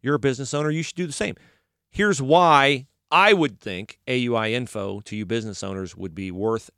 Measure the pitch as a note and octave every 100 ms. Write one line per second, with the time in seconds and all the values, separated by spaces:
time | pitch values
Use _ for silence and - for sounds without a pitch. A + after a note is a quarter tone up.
0 | B2 C#3+ C3+ B2+ C3+ D3 D3+ D#3 D#3+ -
1 | F3 - - - _ _ _ _ _ -
2 | G#3 D3 C3+ E3 E3+ C#3+ C#3 C#3 C3+ _
3 | _ E3 G3+ G3+ D3 F#2+ G#2+ F#2 G#2+ -
4 | - B2+ A#2+ A#2 A2 A#2+ A#2+ G#2 G2 G2+
5 | - G#2+ F#2+ A2+ A2 F#2+ G2 F#2+ F#2 G2+
6 | G2 D#2+ F#2+ F2+ G#2+ A2+ -